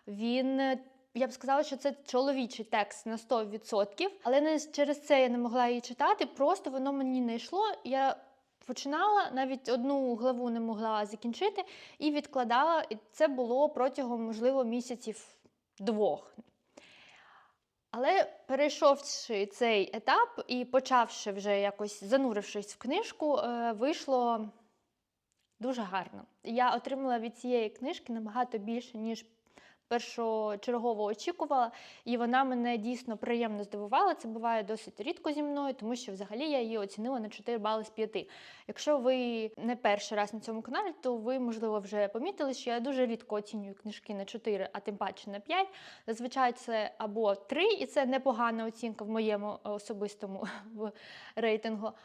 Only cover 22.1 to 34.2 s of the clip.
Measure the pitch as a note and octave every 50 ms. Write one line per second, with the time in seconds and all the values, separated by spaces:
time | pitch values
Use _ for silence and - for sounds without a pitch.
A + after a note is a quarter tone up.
22.1 | A3+ C4+ C4+ C4 A3 G#3 G3+ - - G#3+ G3+ G#3 - - - A#3 C#4+ F#4 A#4 -
23.1 | - - - D4+ C#4+ B3 - A#3+ A#3+ A#3 A#3 A#3 A3+ G3+ A3+ C#4 D#4+ - - -
24.1 | C4+ B3+ B3 A#3 A#3 A3+ A3 G#3 - _ _ _ _ _ _ _ _ _ _ _
25.1 | _ _ _ _ _ _ _ _ _ - G#3+ B3+ C4 A#3+ A3 F#3 F#3 F#3+ F3 -
26.1 | - - - - _ _ - - A#3 A#3+ B3 B3 A#3+ A#3+ - - C4 C4+ C4+ C4
27.1 | B3 A#3 A3 A#3 A3+ - - B3 B3 A#3+ A3+ G#3+ A3 - B3 C4+ F4 - - -
28.1 | A#3+ A3+ A3 A3 - B3 B3+ B3 - A3+ G3+ G#3+ A#3 A#3+ B3 - - A3 A3 A3+
29.1 | A3+ A3 - - _ _ _ _ - - - - - _ _ - A#3+ A#3+ A#3 -
30.1 | - - A#3 A3+ A3 A3 G#3+ G#3+ G#3 G3+ G#3 - A#3+ A#3+ A3+ A#3+ A3+ G#3 G#3+ G3+
31.1 | A3 - - - F4 - E4 D4 D4 C4 B3 A3+ - - - - - - - -
32.1 | A#3+ A#3+ A#3+ A#3 A#3+ C4 C4+ C4 B3+ B3 A#3 A#3+ A#3+ A3+ G3+ A#3 B3 A#3 B3+ A3+
33.1 | A3+ G3+ - - A#3+ A#3 A#3 A3+ G#3+ G#3 G#3 G3+ G#3 G#3 G#3 G#3 A3 C#4+ F#4+ G4
34.1 | E4 -